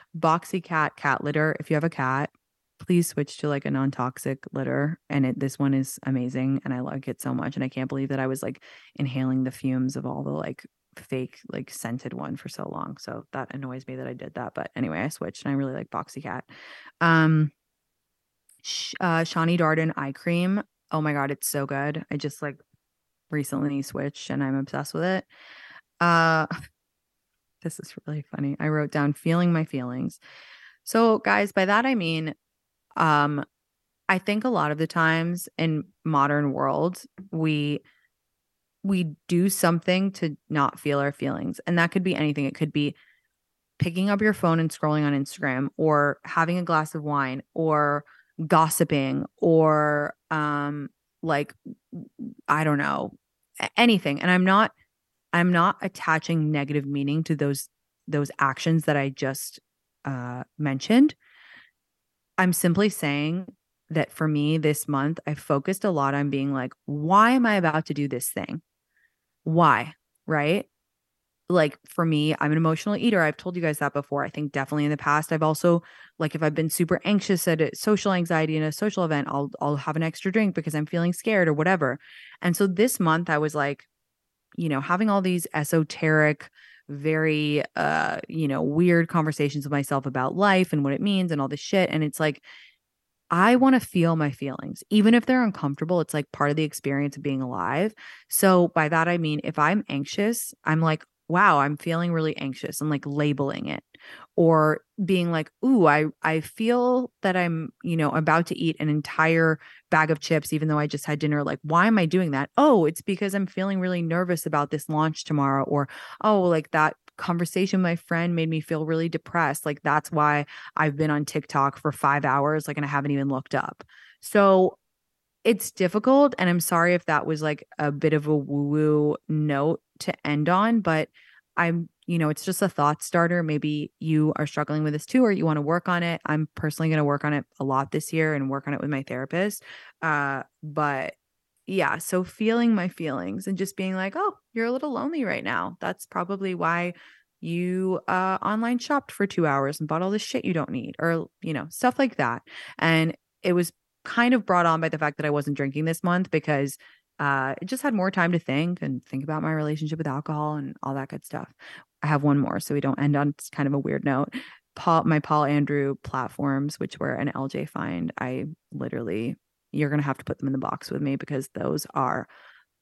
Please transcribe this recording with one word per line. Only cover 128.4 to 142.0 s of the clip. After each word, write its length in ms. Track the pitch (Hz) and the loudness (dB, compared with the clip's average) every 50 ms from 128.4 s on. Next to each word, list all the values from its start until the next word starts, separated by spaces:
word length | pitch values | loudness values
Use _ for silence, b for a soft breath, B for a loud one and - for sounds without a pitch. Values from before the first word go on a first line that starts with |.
| 139 139 143 143 143 143 147 151 151 151 151 151 147 147 151 - _ - | 0 0 -2 -2 0 0 2 2 4 4 4 4 4 2 0 -2 _ -2
note 540 | 156 151 151 151 143 139 143 160 170 - _ _ _ - | 0 0 2 2 2 2 2 0 0 -2 _ _ _ -8
to 260 | - 185 - - - | -6 -6 -6 -4 -4
end 220 | 147 147 147 151 170 | -2 0 0 2 2
on, 320 | 180 190 214 233 233 220 | 2 4 4 4 2 2
but 300 | 180 170 160 156 160 - b b b b b b b _ _ | 2 2 0 0 0 -4 b b b b b b b _ _
I'm, 320 | - 170 170 170 170 165 - _ _ _ | 0 0 2 0 -2 -4 -8 _ _ _
you 120 | - 175 165 | -2 0 0
know, 100 | 156 151 | 0 0
it's 160 | 156 - - | -2 -2 -4
just 180 | 190 180 - | -6 -2 0
a 60 | 202 180 | -2 -2
thought 340 | - - 143 147 156 - | 0 2 2 2 2 0
starter. 400 | - - - 170 170 170 175 175 | -2 0 2 2 4 4 2 0
Maybe 500 | 165 156 151 151 - 151 151 147 147 - _ - | 0 0 -2 -2 -2 -2 -2 -4 -6 -8 _ -8
you 340 | 156 160 156 151 151 156 - | -2 0 2 4 4 2 2
are 100 | - 151 | 0 -4
struggling 380 | 147 - 151 147 - 151 156 156 | -2 -2 -4 -2 -2 -2 -2 -2
with 80 | 151 | -2
this 120 | 147 151 - | -2 -4 -4
too, 200 | - - 254 247 | 0 2 4 4
or 80 | 214 | 4
you 120 | 196 - 160 | 4 2 2
wanna 160 | 160 151 147 | 2 2 0
work 280 | 147 151 170 175 - 185 | 0 0 0 0 0 0
on 140 | 175 170 | 0 0
it. 180 | 170 170 165 - - | 0 -2 -4 -4 -2
I'm 240 | - 151 156 156 - _ | -2 0 0 0 -2 _
personally 340 | - - 151 - - 160 160 | -4 -4 -4 -2 0 0 2
gonna 160 | 160 156 147 | 2 2 2
work 200 | 143 143 139 - | 2 0 0 0
on 80 | 147 | -2
it 120 | 147 139 - - _ - | -2 -2 -4 -6 _ -6
a 60 | 135 | -4
lot 260 | 135 131 135 139 - | -2 -2 -2 -2 -2
this 220 | - 156 - - | -4 -6 -4 -2
year 220 | 160 160 160 156 151 | -2 0 0 0 0
and 140 | 143 135 135 | -2 -2 -4
work 200 | 135 135 - 147 | -4 -6 -4 -6
on 60 | 143 | -6
it 60 | - | -4
with 100 | - 147 | -4 -4
my 120 | 143 135 | -4 -4
therapist. 640 | 139 - 120 127 135 - 165 175 196 208 202 - B B B B B B B _ | -6 -6 -8 -8 -6 -4 -2 -2 -2 -2 -4 -8 B B B B B B B _
Uh, 440 | 165 160 151 143 143 139 139 131 - - _ _ | -2 -2 0 0 0 -2 -4 -6 -8 -12 _ _
but 520 | 156 151 143 151 147 143 139 131 - - - _ _ _ _ _ _ _ _ _ _ | -14 -8 -4 -2 0 0 0 -2 -4 -6 -8 _ _ _ _ _ _ _ _ _ _
yeah, 320 | - 190 185 147 - - | -4 0 0 0 0 0
so 260 | 165 | -4